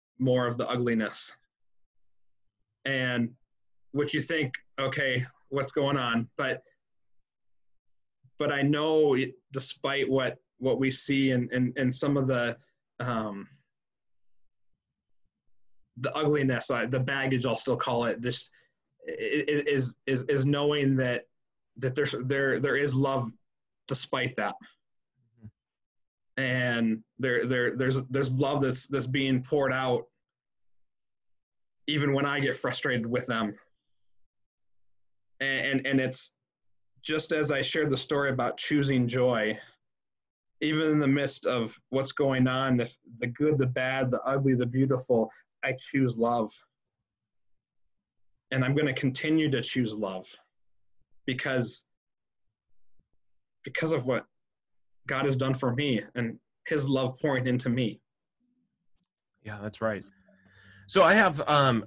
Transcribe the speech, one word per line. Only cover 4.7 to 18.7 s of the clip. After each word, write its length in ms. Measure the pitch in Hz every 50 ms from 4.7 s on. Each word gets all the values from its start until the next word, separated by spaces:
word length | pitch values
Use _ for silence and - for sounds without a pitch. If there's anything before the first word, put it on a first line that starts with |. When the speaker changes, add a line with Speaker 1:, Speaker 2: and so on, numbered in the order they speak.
| _ -
Speaker 1:
"Okay, 460 | 135 135 131 147 139 131 127 123 127 - - _ _ _
what's 220 | 135 139 127 -
going 260 | - 151 139 139 143
on?" 300 | 135 123 120 117 117 113 - _
But, 260 | - 139 131 123 - - _ _ _ _ _ _ _ _ _ _ - _ _ _ _ _ _ _ _ _ _ _ _ _ _ _ _ _ _ _ _ _ 131 _ -
but 120 | 147 143
I 100 | 143 139
know 540 | 135 143 151 147 151 160 156 156 151 143 131
it, 180 | 123 - 123 - - _ _
despite 580 | 135 135 - - - - - 139 139 139 135 -
what, 280 | 131 135 127 120 127 - _ _ _ _
what 200 | 123 131 120 123
we 100 | 135 131
see 400 | 131 - - - 139 135 135 135
and, 200 | 127 123 123 120
and, 240 | 123 127 127 123 123
and 160 | 143 131 127 127
some 240 | - 151 143 139
of 100 | 139 135
the, 300 | 131 131 120 120 117 - - _ _ _ _ _ _ _ -
um, 480 | 120 127 117 113 110 107 98 98 98 - - _ _ _ _ _ _ _ _ _ _ _ _ _ _ - - - - _ _ _ _ _ _ _ _ _ _ _ _ _ _ _ _ _ _ _ _ _ - - - - - - - _ _
the 180 | 123 123 127 -
ugliness, 540 | 151 156 147 151 147 135 131 123 117 - -
uh, 160 | 127 117 113
the 140 | 123 135 123
baggage, 460 | 127 131 139 135 131 131 131 123 123
I'll 100 | 123 113
still 220 | - - 135 120
call 280 | 117 - 135 120 120 120
it, 160 | 113 101 117
just 300 | 120 123 120 - - - _ _ _ _